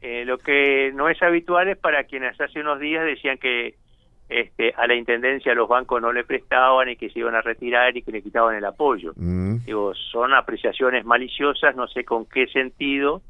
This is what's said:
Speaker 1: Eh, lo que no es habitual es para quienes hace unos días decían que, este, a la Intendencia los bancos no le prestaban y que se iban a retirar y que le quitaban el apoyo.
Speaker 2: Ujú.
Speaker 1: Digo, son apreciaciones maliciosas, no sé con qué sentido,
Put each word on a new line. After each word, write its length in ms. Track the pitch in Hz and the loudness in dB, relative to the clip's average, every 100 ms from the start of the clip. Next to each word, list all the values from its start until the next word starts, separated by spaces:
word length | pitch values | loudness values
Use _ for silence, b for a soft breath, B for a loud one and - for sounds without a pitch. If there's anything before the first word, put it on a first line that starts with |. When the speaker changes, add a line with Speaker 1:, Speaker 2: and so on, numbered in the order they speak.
Speaker 1:
Eh, 240 | 131 120 | -10 -6
lo 140 | 123 127 | -4 -4
que 520 | - 143 139 139 135 | 2 2 4 2 0
no 140 | 139 151 | 0 0
es 140 | 160 | 2
habitual 460 | 175 170 170 175 185 | 2 2 2 0 0
es 100 | - | 0
para 260 | 175 147 | 0 0
quienes 360 | 131 135 127 - | -2 -6 -6 -4
hace 200 | 143 151 | -6 -4
unos 200 | 151 143 | -4 -4
días 240 | 147 160 | -4 -2
decían 340 | 160 131 139 135 | -2 -4 -4 -4
que, 380 | 131 120 117 - _ _ _ _ - | -2 -2 -4 -10 _ _ _ _ -6
este, 460 | 123 113 - 117 - | -4 -4 -2 -2 0
a 100 | 120 | 0
la 80 | |
Intendencia 600 | 120 117 117 127 135 131 | 0 0 0 0 0 2
los 140 | 117 110 | 2 4
bancos 340 | 123 123 123 | 2 0 -2
no 100 | 117 | 0
le 120 | 120 | -2
prestaban 640 | 120 131 - 131 127 131 127 | -2 -6 0 4 4 4 2
y 80 | 120 | -4
que 120 | 110 | -8
se 120 | 120 | -6
iban 140 | 117 | -2
a 60 | 113 | -2
retirar 560 | 117 113 120 120 123 123 | -2 -4 0 2 2 0
y 60 | |
que 80 | 117 | -6
le 80 | 110 | -10
quitaban 340 | 101 117 117 107 | -4 2 2 0
el 80 | |
apoyo. 480 | 101 - 147 107 85 | -4 0 0 0 -4
Speaker 2:
Ujú. 480 | 82 87 90 95 113 | -6 -4 -2 -2 -4
Speaker 1:
Digo, 300 | 120 107 101 | -4 -4 -4
son 400 | 92 - 117 123 | -4 -6 -2 2
apreciaciones 680 | 135 - 110 113 - 131 127 | 4 2 -2 -2 0 0 0
maliciosas, 720 | 110 120 127 - 143 135 151 127 | 2 0 0 -2 -2 2 0 0
no 100 | 123 | -4
sé 180 | 127 | -6
con 220 | 123 117 110 | -4 -4 -2
qué 200 | 131 123 | -2 0
sentido, 760 | 135 131 - 143 139 143 156 - | 0 -4 -4 -2 0 0 -2 -8